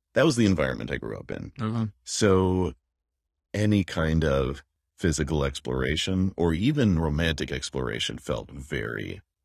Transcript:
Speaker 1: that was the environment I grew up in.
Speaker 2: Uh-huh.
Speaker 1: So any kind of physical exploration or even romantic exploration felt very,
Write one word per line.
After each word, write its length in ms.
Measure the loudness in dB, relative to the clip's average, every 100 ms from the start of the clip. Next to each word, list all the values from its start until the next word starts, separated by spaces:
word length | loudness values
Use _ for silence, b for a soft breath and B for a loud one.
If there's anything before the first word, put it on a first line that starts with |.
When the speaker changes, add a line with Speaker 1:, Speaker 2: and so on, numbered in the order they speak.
| _
Speaker 1:
that 120 | 2 2
was 100 | 4
the 100 | 4
environment 460 | 4 0 -2 -6
I 60 | -6
grew 200 | -6 -10
up 120 | -8
in. 200 | -10 -10 -6
Speaker 2:
Uh-huh. 260 | -4 -2 -4 -6
Speaker 1:
So 680 | -8 2 6 6 4 2 -2 -4 _ _ _ _ _ _ _
any 300 | -2 2 4
kind 400 | 2 0 2 2
of 400 | 2 2 0 -4 -14 _ _ _
physical 480 | 0 0 0 0 -2
exploration 880 | -4 -6 -4 -2 -2 -2 0 0 0
or 180 | 0
even 460 | 2 0 2 2 2
romantic 520 | 2 0 0 0 -4
exploration 640 | -6 -6 -6 -4 -4 -6 -8
felt 320 | -6 -6 -6
very, 720 | -14 -8 -6 -6 -8 -8 -12 _ _